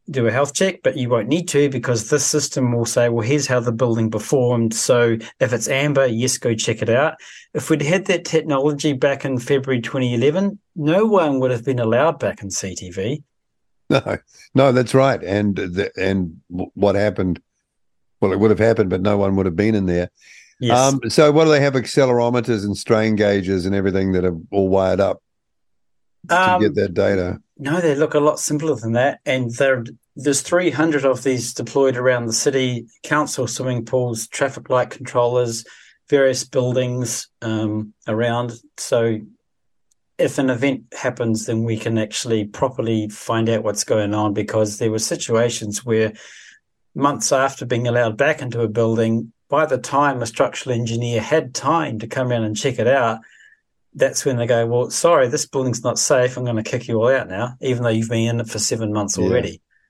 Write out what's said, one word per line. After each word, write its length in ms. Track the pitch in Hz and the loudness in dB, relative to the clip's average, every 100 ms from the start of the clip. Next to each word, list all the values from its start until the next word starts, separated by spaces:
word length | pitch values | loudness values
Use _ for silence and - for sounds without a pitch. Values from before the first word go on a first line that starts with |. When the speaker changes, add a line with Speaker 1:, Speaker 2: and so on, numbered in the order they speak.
| - | -8
Speaker 1:
do 160 | 135 120 | -2 0
a 60 | |
health 220 | 123 143 | 0 0
check, 280 | - 143 - | 0 -2 0
but 140 | 131 139 | -2 -2
you 140 | 123 | 0
won't 180 | 120 110 | 0 0
need 180 | 165 175 | -2 0
to 200 | 143 143 | 2 2
because 400 | 131 117 117 104 | 0 -2 -2 0
this 160 | 147 | 0
system 480 | - 151 - - 127 | 0 0 -2 -2 0
will 140 | 120 113 | 0 0
say, 240 | - 120 | 2 2
"Well, 160 | 117 113 | 2 0
here's 220 | 147 139 | 0 0
how 120 | 123 | 0
the 120 | 120 | 0
building 380 | 113 127 113 110 | 0 0 2 0
performed." 640 | 110 - 143 123 123 113 | -2 0 2 2 2 0
So 460 | 110 - 123 117 113 - - | 0 2 4 4 0 -4 -4
if 120 | 131 | -2
it's 160 | 123 113 | -2 -2
amber, 380 | 135 147 139 131 | 0 2 2 2
yes, 320 | 113 127 - | 2 -2 -2
go 160 | 127 | -2
check 260 | 110 - 113 | -2 -2 -2
it 80 | 107 | 2
out. 280 | 117 151 - - - - | 2 2 -2 -16 -20 -10
If 160 | 151 - | -6 -2
we'd 140 | 156 | 0
had 240 | 143 190 196 | 0 0 0
that 180 | 175 | -2
technology 720 | 175 160 147 139 143 143 151 | 0 -2 0 0 0 0 -2
back 300 | 135 143 135 139 | 0 0 0 -4
in 120 | 127 | -4
February 440 | 117 139 131 127 | 0 0 0 -4
twenty 320 | 117 139 123 | -2 -4 -2
eleven, 440 | 120 135 165 202 208 _ | 0 2 2 -2 -4 _
no 300 | - 147 180 | -4 0 2
one 340 | 220 202 160 135 | 4 4 2 2
would 100 | 127 | 0
have 140 | 120 | -2
been 160 | 110 127 | -2 -2
allowed 380 | 113 117 156 151 | 0 2 2 0
back 240 | 107 - | -4 -6
in 80 | 98 | -10
C 240 | - 95 | -8 -8
T 160 | 90 90 | -10 -12
V. 320 | 90 98 156 - | -6 -4 -6 -10
Speaker 2:
<laughs> 600 | _ _ _ _ _ - | _ _ _ _ _ -2
No, 280 | 139 - 98 _ _ - | -2 0 -8 _ _ -4
no, 180 | 131 139 | 4 4
that's 220 | 123 120 | 4 2
right. 280 | 131 135 104 | 4 2 0
And 320 | 82 101 104 95 | -2 0 0 0
the, 360 | 95 90 98 - | -4 -2 -4 -2
and 440 | 95 98 87 80 - | 0 0 -2 -8 -12
w-, 200 | 90 90 | -8 -8
what 200 | - 101 98 | 0 2 4
happened, 440 | 104 98 92 82 _ _ _ _ _ _ _ - | 0 0 -2 -4 _ _ _ _ _ _ _ -2
well, 120 | 101 | 0
it 80 | 95 | 4
would 100 | 110 | 4
have 80 | 104 | 6
happened, 320 | 110 113 101 | 4 4 2
but 120 | 92 | 2
no 140 | 101 101 | 2 2
one 200 | 98 98 | 2 2
would 100 | 92 | 0
have 80 | |
been 200 | 82 104 | 2 2
in 120 | 110 92 | 2 0
there. 240 | 87 87 _ - - - - | 0 -2 _ -20 -20 -20 -6
Speaker 1:
Yes. 160 | 120 123 | 2 4
Speaker 2:
Um, 240 | 135 139 113 | 4 2 0
so 220 | 135 151 | 4 6
what 140 | 147 | 6
do 60 | 160 | 6
they 100 | 151 | 4
have? 140 | 143 | 4
Accelerometers 920 | 131 113 - 131 120 120 123 117 110 | 0 0 2 4 4 2 0 0 -2
and 120 | 101 98 | -2 -4
strain 380 | - 110 110 107 | 2 2 4 2
gauges 500 | 104 101 92 95 87 | 2 2 0 0 0
and 80 | |
everything 380 | 101 98 95 95 | 0 0 0 2
that 120 | 92 | 2
are 120 | 90 85 82 | 0 -2 -4
all 180 | 101 95 | 0 2
wired 320 | 95 95 92 | 2 2 2
up 220 | 98 - _ _ _ _ _ _ _ _ _ _ 160 | 0 -2 _ _ _ _ _ _ _ _ _ _ 0
to 240 | 175 185 | 2 4
Speaker 1:
Um, 80 | 180 | 4
Speaker 2:
get 120 | 107 | 2
that 200 | 143 101 | 0 -2
data? 440 | 90 101 98 90 92 _ - | 0 2 2 -2 -6 _ -12
Speaker 1:
no, 220 | 139 170 | -4 0
they 140 | 170 | 0
look 200 | 139 156 | 2 0
a 40 | 151 | 2
lot 220 | 147 147 | 2 0
simpler 340 | - 151 160 | -2 -4 -2
than 180 | 123 113 | -4 -2
that. 260 | 117 135 - | 0 0 0
And 300 | - 131 120 | -2 -2 -2
there, 300 | 120 135 127 113 - _ - | 0 0 0 -4 -14 _ -6
there's 240 | 139 139 | -2 -2
three 300 | - 175 175 | 0 0 0
hundred 340 | 127 165 147 | 0 0 2
of 180 | 135 123 | 2 0
these 320 | 135 127 - | 0 -2 -4
deployed 420 | - 117 139 135 123 | -8 -4 2 2 2
around 300 | 127 123 117 | 0 0 0
the 60 | |
city, 540 | 113 147 135 127 120 117 _ | -2 0 0 0 -4 -8 _
council 420 | - 151 147 - 123 | -2 -2 0 -4 -6
swimming 380 | - 127 123 | -4 -4 -4
pools, 420 | 113 131 123 113 - | -2 -2 -2 -4 -8
traffic 420 | - 139 131 117 | -4 -4 -4 -2
light 220 | 127 117 | 0 0
controllers, 760 | - 120 127 120 123 123 113 - - - _ - | -6 -4 0 2 2 0 -4 -10 -20 -20 _ 0
various 320 | 143 135 131 | 4 4 2
buildings, 840 | - 131 127 127 127 123 127 - - - | -2 -2 0 0 -2 -4 -6 -8 -12 -10
um, 520 | 113 110 107 107 107 - - | -6 -2 -2 -4 -8 -12 -6
around. 460 | 110 120 120 120 113 - - | -2 0 -2 -4 -8 -18 -14
So 420 | - 123 117 110 104 _ _ _ _ _ _ _ _ - | -2 0 0 -2 -8 _ _ _ _ _ _ _ _ -2
if 200 | 160 - | -2 0
an 100 | 131 | -2
event 340 | 123 139 127 - | 0 -2 -2 -8
happens, 500 | - 131 117 113 110 | -8 -6 -2 -2 -2
then 200 | - 113 | -2 -4
we 120 | 117 110 | -2 -4
can 220 | 117 113 | -2 -2
actually 480 | 107 - 123 113 107 | -2 -6 -2 -2 -2
properly 600 | - 135 - 113 110 107 | -4 -4 -2 -2 -2 -2
find 400 | 104 - 113 113 | -8 -4 -2 0
out 120 | 113 | 0
what's 220 | 107 101 | -2 -4
going 300 | - 110 104 | 0 0 0
on, 180 | 107 107 | 0 -2
because 460 | 101 104 110 104 - | -2 -2 0 -2 -2
there 120 | 117 | -2
were 80 | 110 | -2
situations 880 | - 170 - 113 120 117 104 104 | -4 -4 -2 0 0 -2 -8 -8
where 300 | 123 110 110 - - - - - _ _ _ | -2 0 0 -4 -20 -20 -20 -20 _ _ _
months 380 | - 139 139 - | -2 0 0 0
after 340 | 135 135 - 123 | 0 0 -2 -6
being 200 | 120 120 | -2 0
allowed 300 | 120 117 104 | 0 0 0
back 240 | 143 151 | 0 0
into 220 | 135 117 | -4 -4
a 60 | 113 | -2
building, 640 | 107 113 113 113 113 113 _ - | 0 0 2 0 0 -4 _ -4
by 160 | 139 156 | 0 0
the 100 | 127 | -2
time 460 | 107 139 139 127 | -2 0 2 0
a 40 | 113 | -4
structural 480 | - 131 - - | 0 -2 -2 -4
engineer 460 | 117 120 117 120 120 | -4 -2 -4 -2 -4
had 340 | 110 160 131 | 0 0 -2
time 440 | - 131 165 143 110 | -4 -2 0 -2 -6
to 80 | 117 | -8
come 240 | - 127 | -4 -2
around 140 | 120 | -2
and 120 | 110 107 | -2 -2
check 220 | 139 127 | -2 0
it 100 | 120 | 2
out, 320 | 139 117 113 - _ - _ _ _ _ | 2 2 -2 -8 _ -20 _ _ _ _
that's 320 | - 131 131 | 0 0 0
when 120 | 147 123 | -2 0
they 80 | 120 | 2
go, 200 | 120 117 | 2 2
"Well, 240 | 120 117 | 0 -2
sorry, 380 | - 170 165 127 | 0 2 4 4
this 180 | 143 - | 0 -4
building's 380 | 139 127 113 | -4 -2 -2
not 140 | 123 113 | -2 -2
safe. 380 | - 135 123 127 | 2 2 2 0
I'm 100 | 123 | -4
gonna 160 | 113 | -4
kick 260 | 110 123 - | -4 -6 -2
you 100 | 113 | 0
all 100 | 120 | 2
out 200 | 131 113 | 2 -2
now, 260 | 95 123 - | -6 -8 -6
even 220 | 131 123 | -4 -2
though 80 | 120 | 0
you've 180 | 110 113 | 0 0
been 200 | 117 113 | 0 0
in 120 | 117 | -2
it 80 | 113 | -4
for 100 | 110 | -4
seven 340 | - 113 110 | -4 -4 -4
months 240 | 104 98 92 | -4 -4 -2
Speaker 2:
Yeah. 60 | |
Speaker 1:
already." 360 | 92 92 - - _ _ | 2 2 0 -8 _ _